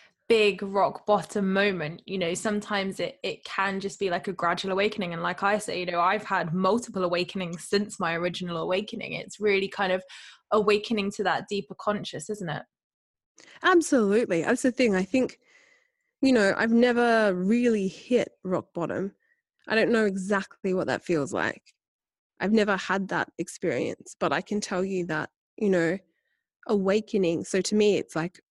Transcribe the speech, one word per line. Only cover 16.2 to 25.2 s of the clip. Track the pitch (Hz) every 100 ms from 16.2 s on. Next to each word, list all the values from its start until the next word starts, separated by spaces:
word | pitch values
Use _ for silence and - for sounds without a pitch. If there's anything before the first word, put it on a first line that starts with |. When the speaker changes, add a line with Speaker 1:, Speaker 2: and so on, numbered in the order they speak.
Speaker 2:
you | 269
know, | 247 196 -
I've | 226
never | 233 247 240 240 226 208
really | 180 185 233 240 214 190
hit | - - 240 - _
rock | 185 175 -
bottom. | - 160 95 196 - _ _ _ _ -
I |
don't | 220 196
know | 226 214
exactly | 190 185 202 - - 196
what | 185 127
that | 123
feels | - 165 135
like. | 95 92 - _ _ _ _ _ _ _ -
I've | 185
never | 214 208 190
had | - 196 190
that | 170 - -
experience, | 175 - 180 127 - - - -
but | 208
I | 143
can | - 208
tell | - 190
you | 190 190 175
that, | 156